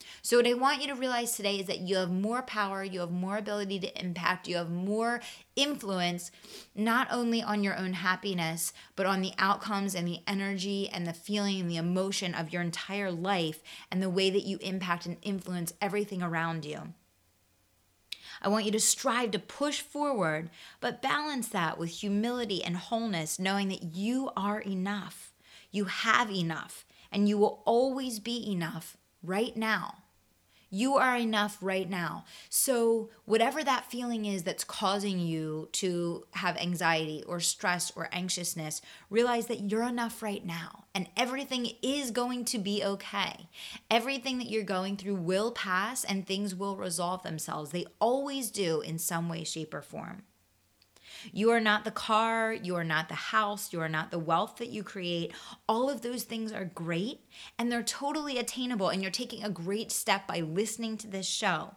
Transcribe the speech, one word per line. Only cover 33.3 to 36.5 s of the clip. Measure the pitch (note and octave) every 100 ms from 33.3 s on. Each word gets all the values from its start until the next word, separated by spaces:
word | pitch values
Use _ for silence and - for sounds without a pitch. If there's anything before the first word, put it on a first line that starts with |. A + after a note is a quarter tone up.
| A3 A#3 C#4
that | C#4+ B3 -
feeling | A#3+ A#3+ A#3
is | G#3 G3
that's | E3+ -
causing | - - G3+ G3+ G3+ F#3
you | E3+ D#3+ D#3 D#3 D#3
to | - F#3 F3 E3+ E3+ -
have | F#3+ F#3